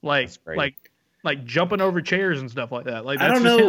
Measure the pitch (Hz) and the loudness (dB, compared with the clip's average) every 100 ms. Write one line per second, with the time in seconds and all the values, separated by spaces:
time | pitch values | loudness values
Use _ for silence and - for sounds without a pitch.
0 | 151 143 123 - 165 160 139 - _ _ | -2 0 -2 -8 -8 -4 -4 -6 _ _
1 | _ _ 165 143 117 139 180 208 190 180 | _ _ -6 -6 -4 -2 0 0 0 0
2 | - 185 190 143 131 123 117 120 127 113 | -2 -2 0 -2 -6 -8 -8 -8 -8 -8
3 | 120 139 147 254 233 233 | -4 0 2 4 4 6